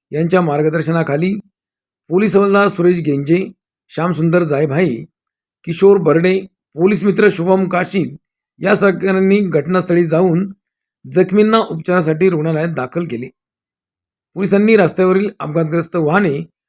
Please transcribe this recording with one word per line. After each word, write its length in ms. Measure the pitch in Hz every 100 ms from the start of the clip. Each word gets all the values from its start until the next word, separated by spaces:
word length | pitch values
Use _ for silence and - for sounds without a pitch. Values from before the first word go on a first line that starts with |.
| -
यांच्या 300 | 147 170 180
मार्गदर्शनाखाली 960 | 165 143 156 160 151 165 160 143 180 208 - _ _ _ _ _ -
पोलीस 280 | 175 214 196
हवालदार 320 | 202 202 202
सुरेश 300 | 196 175 175
गेंजे, 500 | 147 139 143 175 196 - _ _ _
श्यामसुंदर 540 | - 170 156 165 175
जायभाई, 600 | 165 143 156 139 180 117 156 _ _ _ _ _
किशोर 320 | - 165 196 202
बर्डे, 440 | 156 156 180 190 190 _ _
पोलीस 300 | 147 185 196
मित्र 240 | 196 175 208
शुभम 360 | - 175 190 185
काशीद 480 | 175 180 196 131 - _ _ _ -
या 180 | 180 208
सहकाऱ्यांनी 600 | 196 170 185 190 190 202
घटनास्थळी 680 | 190 151 143 185 180 170
जाऊन 480 | 170 160 185 160 196 - _ _ _ _ 135
जखमींना 480 | 147 185 202 214 226
उपचारासाठी 720 | 196 160 160 180 156 156 190
रुग्णालयात 380 | 165 156 156 170
दाखल 340 | 151 131 170
केले. 240 | 165 117 127 _ _ _ _ _ _ _ _ _ _
पोलिसांनी 420 | 165 190 202 208 220
रस्त्यावरील 540 | 170 180 185 185 202 -
अपघातग्रस्त 560 | 151 156 160 170 165 175
वाहने 500 | 151 180 190 143 165 _